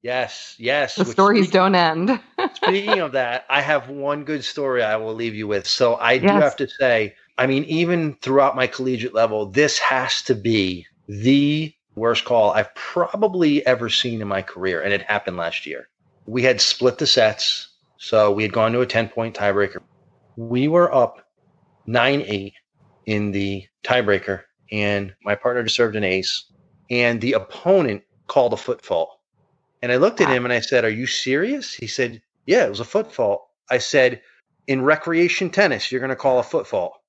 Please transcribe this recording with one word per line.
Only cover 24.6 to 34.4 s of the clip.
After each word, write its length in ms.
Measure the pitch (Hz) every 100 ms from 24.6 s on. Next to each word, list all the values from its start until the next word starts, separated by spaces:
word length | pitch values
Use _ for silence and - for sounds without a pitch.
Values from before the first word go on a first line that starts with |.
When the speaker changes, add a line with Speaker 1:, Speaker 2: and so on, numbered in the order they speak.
| _
Speaker 1:
and 400 | 107 104 101 98 -
my 100 | 104
partner 280 | 104 123 123
just 140 | 113 -
served 200 | 120 107
an 80 |
ace, 400 | 101 95 92 - - _ _ _ _
and 300 | 123 120 117
the 140 | 117
opponent 680 | 110 - - 170 196 147 101 _ _ _
called 240 | - 120
a 20 | 113
foot 260 | - 123
fault. 280 | - 85 80 - _ _ _ _ _ _
And 80 | 123
I 60 | 123
looked 240 | 180 -
at 80 | 170
Speaker 2:
Wow. 60 |
Speaker 1:
him 100 | 127
and 80 | 123
I 80 | 120
said, 240 | 113 123
"Are 60 | 113
you 160 | 110 127
serious?" 680 | - - 135 202 285 -
He 120 | - 110
said, 340 | - 123 113 _ _ -
"Yeah, 200 | 208 143
it 20 |
was 120 | 101
a 40 |
foot 260 | 117 202 220
fault." 340 | - 110 101 - _ _
I 80 | 123
said, 420 | - 147 127 120 _ _